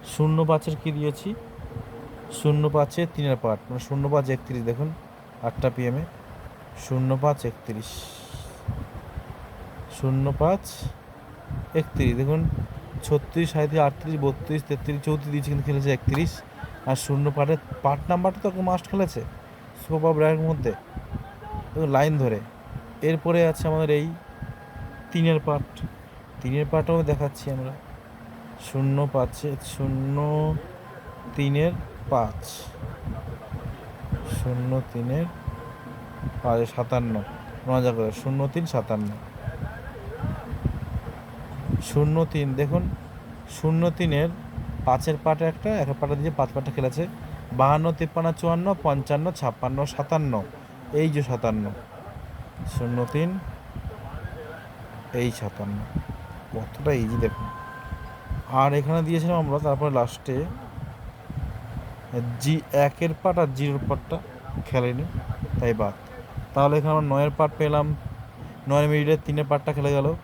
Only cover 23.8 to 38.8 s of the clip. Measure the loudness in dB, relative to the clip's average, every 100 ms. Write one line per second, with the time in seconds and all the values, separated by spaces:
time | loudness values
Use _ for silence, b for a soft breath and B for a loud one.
23.8 | 4 4 2 -6 -14 -12 -12 -12 -14 -12
24.8 | -12 -12 -4 4 6 6 4 0 -2 -6
25.8 | -8 -8 -18 -20 -18 -6 -2 0 2 2
26.8 | 4 4 4 2 0 -2 -4 -4 -4 -8
27.8 | -14 -16 -16 -18 -16 -16 -16 -14 -6 0
28.8 | 4 4 4 2 2 0 -4 -4 -8 -4
29.8 | -2 0 0 0 2 2 2 0 -4 -14
30.8 | -16 -16 -14 -14 -8 0 2 4 4 2
31.8 | -8 -10 0 2 2 -2 -10 -12 -12 -10
32.8 | -10 -8 -8 -8 -8 -12 -10 -8 -8 -10
33.8 | -12 -12 -6 -4 -4 -2 -2 0 0 0
34.8 | -2 -4 -2 0 -2 -4 -8 -8 -12 -14
35.8 | -14 -14 -14 -8 -8 -2 2 4 2 -2
36.8 | 0 0 2 -2 -4 -10 -12 -8 2 4
37.8 | 4 2 0 0 -2 0 0 0 0 0